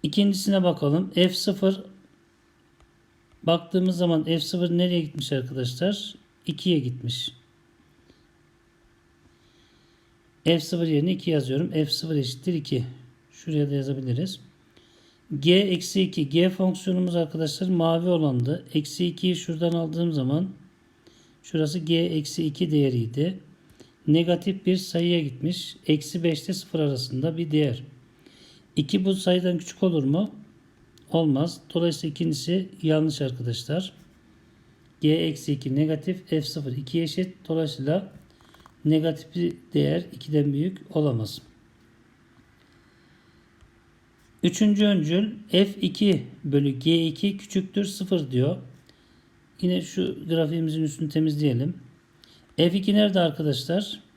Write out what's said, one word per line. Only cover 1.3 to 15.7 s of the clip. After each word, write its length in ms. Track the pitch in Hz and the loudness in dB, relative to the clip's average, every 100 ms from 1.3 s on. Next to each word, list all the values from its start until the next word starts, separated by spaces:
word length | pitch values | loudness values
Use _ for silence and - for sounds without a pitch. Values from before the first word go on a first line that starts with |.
| 185 - 190 190 190 - - _ _ _ _ _ _ _ _ _ _ _ _ _ _ | 2 -2 2 2 0 -8 -20 _ _ _ _ _ _ _ _ _ _ _ _ _ _
baktığımız 540 | - 165 - 185 185 175 | 0 0 2 0 2 2
zaman 280 | 175 160 | 2 2
F 160 | 156 165 | 2 -2
sıfır 380 | - 180 175 175 | -2 -2 0 2
nereye 220 | 180 175 | 2 0
gitmiş 320 | 156 147 139 | -2 -6 -4
arkadaşlar? 840 | 139 127 131 127 - 185 202 - - _ _ - | -2 -4 -4 -4 -2 -2 -2 -8 -14 _ _ -10
İkiye 320 | 151 185 160 | -4 0 2
gitmiş. 520 | 123 127 120 123 - - _ _ _ _ _ _ _ _ _ _ _ _ _ _ _ _ _ _ _ _ _ _ _ _ _ _ _ _ _ _ | 0 -6 -6 -6 -8 -12 _ _ _ _ _ _ _ _ _ _ _ _ _ _ _ _ _ _ _ _ _ _ _ _ _ _ _ _ _ _
F 160 | - 165 | 2 2
sıfır 260 | 151 175 165 | 2 -2 2
yerine 260 | 151 165 | 2 2
iki 180 | 185 - | 0 0
yazıyorum. 400 | 151 127 135 175 | 0 0 -2 0
F 160 | 156 147 | 0 -2
sıfır 300 | - 165 151 | -2 -2 -2
eşittir 380 | 123 - - | -2 -4 -4
iki. 300 | 165 147 131 127 - - _ _ | -4 -2 -4 -4 -10 -20 _ _
Şuraya 380 | - - 151 143 | -16 -4 -2 0
da 40 | |
yazabiliriz. 680 | 139 131 131 131 123 190 - - _ _ _ _ _ _ _ _ 143 | -2 -2 -4 -2 -2 -2 -6 -16 _ _ _ _ _ _ _ _ 0
G 140 | 143 | 4
eksi 480 | 185 202 | 4 4